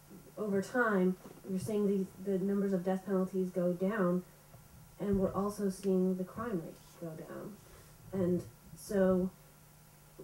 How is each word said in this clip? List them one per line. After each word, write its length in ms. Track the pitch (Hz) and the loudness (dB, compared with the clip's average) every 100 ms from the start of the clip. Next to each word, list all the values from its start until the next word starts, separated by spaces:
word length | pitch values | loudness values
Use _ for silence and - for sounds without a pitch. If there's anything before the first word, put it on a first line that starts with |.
| - - - - | -16 -20 -16 -6
over 240 | 208 196 | -2 0
time, 560 | 190 254 226 196 185 185 - - - | 0 2 4 4 2 0 -8 -16 -6
you're 100 | 185 | -4
seeing 280 | 220 208 202 | -2 0 2
the, 440 | 202 190 - 196 | 0 -2 -6 -4
the 120 | 190 | -2
numbers 300 | 196 202 196 | 0 0 0
of 100 | 185 | 0
death 220 | 185 190 196 | 0 -2 0
penalties 440 | 190 185 190 180 | 0 0 0 -2
go 240 | 185 175 | 0 0
down, 500 | 175 190 214 175 180 - - - - - - - - | 0 0 2 2 2 -2 -20 -20 -20 -20 -20 -20 -6
and 200 | 202 196 | 0 2
we're 140 | 190 | 2
also 360 | 185 202 202 196 | 2 -2 0 -2
seeing 480 | 185 196 185 185 185 | -2 2 4 4 0
the 60 | |
crime 380 | 185 208 233 180 | -4 -6 -4 -4
rate 120 | 135 - - - | -6 -16 -20 -12
go 60 | 165 | -12
down. 460 | 156 - - - - - - - - - | -10 -12 -12 -12 -14 -20 -20 -20 -20 -8
And 320 | 190 175 180 - - - - | 0 2 0 -2 -16 -20 -16
so, 540 | - 202 185 185 190 - - - - - - - - - | 0 4 6 6 2 -4 -20 -20 -20 -20 -20 -20 -20 -14